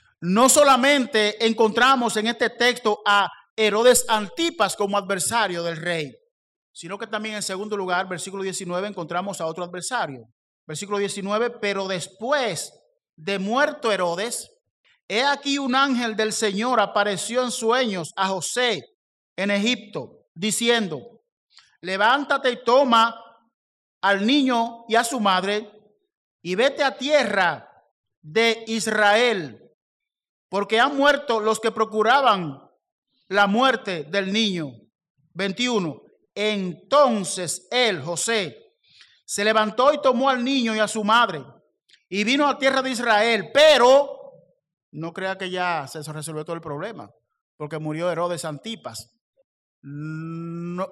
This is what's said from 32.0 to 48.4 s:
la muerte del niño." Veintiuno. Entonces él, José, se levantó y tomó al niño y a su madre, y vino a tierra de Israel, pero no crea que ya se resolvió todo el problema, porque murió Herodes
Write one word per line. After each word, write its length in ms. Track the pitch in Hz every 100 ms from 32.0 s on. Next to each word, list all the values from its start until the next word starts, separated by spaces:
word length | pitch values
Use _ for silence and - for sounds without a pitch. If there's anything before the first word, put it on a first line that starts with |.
| 214 277 262 196 160 135 - _ _ _ _ _ -
la 180 | 196 202
muerte 580 | 214 262 233 - 175
del 280 | 147 196 190
niño." 400 | 214 214 180 147 117 _ _ _ _ _
Veintiuno. 680 | 165 196 196 247 226 170 123 - _ _
Entonces 1300 | - 214 208 185 156 - 285 269 220 185 190 170 - -
él, 300 | 247 233 175
José, 560 | 147 170 208 226 170 - _ _ _ _ _ _ -
se 180 | -
levantó 480 | 208 220 220 196 269
y 80 | 302
tomó 300 | 277 240 269
al 120 | 254
niño 320 | 240 269 226
y 40 | 214
a 100 | 214
su 160 | 220
madre, 400 | 208 233 233 156 131 - _ _ _ _ -
y 160 | 190
vino 240 | 208 285 285
a 100 | 277
tierra 220 | 269 269
de 100 | 262
Israel, 600 | 233 233 208 233 220 165
pero 640 | 277 311 269 247 269 285 - - - _ _ _ _ _
no 200 | 151 165
crea 240 | 165 190 190
que 140 | 185
ya 360 | 180 180 165 135
se 160 | 160 151
resolvió 320 | 151 151 156
todo 140 | 151 165
el 60 |
problema, 480 | 165 143 202 202 104 _ _ _ _ -
porque 200 | 147 156
murió 320 | 156 156 175
Herodes 360 | 165 175 170